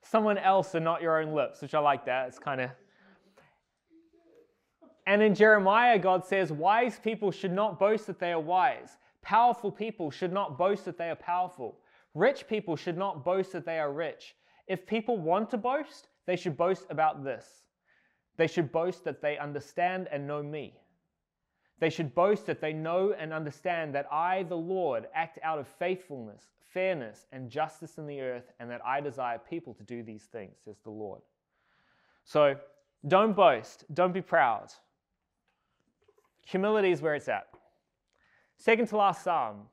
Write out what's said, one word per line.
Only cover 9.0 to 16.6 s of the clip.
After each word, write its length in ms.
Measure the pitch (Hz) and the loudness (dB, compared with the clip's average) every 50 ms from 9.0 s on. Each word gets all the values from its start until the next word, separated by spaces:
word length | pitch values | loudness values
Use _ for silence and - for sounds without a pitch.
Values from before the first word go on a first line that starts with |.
| _ _ _ _ _ | _ _ _ _ _
Powerful 500 | - 190 220 233 247 233 240 - 208 - | 0 2 4 4 4 2 2 -2 -6 -6
people 380 | - 208 226 220 _ 175 151 | -4 -8 -8 -6 _ -6 -8
should 220 | 135 - - 180 170 | -6 -4 -4 -2 -2
not 240 | 196 202 156 147 | -2 -4 -4 -2
boast 280 | 127 180 190 202 196 202 | 0 2 2 2 0 -4
that 140 | 190 160 - | -10 -8 -6
they 120 | 170 170 | -6 -6
are 60 | 156 | -6
powerful. 640 | - - - 175 180 180 175 139 - 127 107 - _ _ _ _ _ _ _ _ | -8 -6 -4 -2 -2 -2 -4 -6 -10 -10 -10 -12 _ _ _ _ _ _ _ _
Rich 320 | 151 180 247 285 - - | 2 2 2 2 2 -4
people 300 | - 220 214 - - 165 | -4 -4 -4 -2 -2 -4
should 200 | 143 - - 170 | -4 -2 -6 -4
not 280 | 165 190 196 180 156 127 | -2 -2 -4 -4 -4 -2
boast 280 | 175 180 190 185 190 - | 0 0 0 0 -2 -4
that 120 | 175 147 | -10 -6
they 140 | 170 165 160 | -4 -4 -2
are 140 | 156 147 143 | -2 -2 -2
rich. 440 | 147 165 151 - - - - - _ _ _ _ _ _ | -4 -6 -6 -6 -10 -18 -20 -20 _ _ _ _ _ _
If 200 | - 185 180 - | -6 -6 -6 -4
people 300 | - 214 226 220 220 240 | -4 -4 -4 -2 -2 -4
want 340 | 214 165 156 170 196 220 214 | -2 0 2 2 2 0 -2
to 80 | - 233 | -4 -4
boast, 500 | 202 247 262 302 302 - - - - _ _ _ _ | -2 -2 -2 -2 -4 -6 -12 -20 -20 _ _ _ _
they 100 | - 180 | -4 -4
should 200 | 175 - 185 147 | -2 -2 -4 -2
boast 300 | 131 | 0